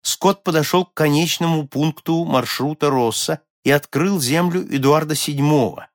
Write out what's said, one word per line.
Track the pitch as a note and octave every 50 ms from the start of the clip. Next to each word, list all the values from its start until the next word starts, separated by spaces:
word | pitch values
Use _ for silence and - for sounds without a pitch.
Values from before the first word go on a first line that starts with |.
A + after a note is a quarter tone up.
Скотт | _ - - - - F#3+ G3 -
подошел | _ F#3+ E3 D#3+ D3+ - - F3+ F#3
к | _ _
конечному | - D#3 D3+ C#3+ D3+ F3 D#3+ - - E3+ E3 E3 D#3 D3 C#3
пункту | - C3 D3+ D#3+ D3+ - _ - E3+ E3 E3+
маршрута | E3 - B2+ A#2 - - - B2+ C#3+ D#3 _ - D3
Росса | C3+ C3 A#2+ A2+ G#2 - - - D#3+ D3 _ _ _ _
и | _ -
открыл | C#3 D3 - - - F3 F3+ G3 G3+ F3+
землю | C3 A#2+ C#3+ E3 F3 F3+ E3 F3+ - - -
Эдуарда | C#3+ B2 C#3 D3+ D#3 D#3+ D3+ D#3
седьмого | C#3+ - - D3 C#3 C#3 D3 D3+ C#3+ B2 F#2+ - - - _ _